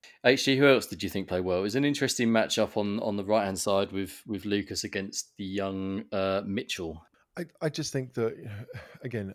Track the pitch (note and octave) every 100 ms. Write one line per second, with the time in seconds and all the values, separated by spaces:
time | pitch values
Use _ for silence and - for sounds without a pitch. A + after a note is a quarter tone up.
0 | - - B2 C#3 - C3+ C#3+ B2+ - F2
1 | F#2+ G2+ F#2 F#2 F#2 F2+ G2+ A#2 C#3+ C#3+
2 | C3+ - A#2 A2+ G2 - G#2 - G#2 G#2
3 | A2 G2+ G2 A2 G2+ F#2+ - G2 G2+ F#2+
4 | F#2+ - - G2+ G2+ G2+ G2+ F#2+ G#2 G#2
5 | G2 - - - G2 G2 G2 F#2+ F#2+ G2
6 | - G2+ F#2+ F#2+ G2+ G2+ A#2+ - E2 D#2+
7 | - _ _ - E3+ _ D#3 D3 D3+ C#3
8 | B2+ - A2+ - - G2+ A2+ - - -
9 | C3 A#2 G2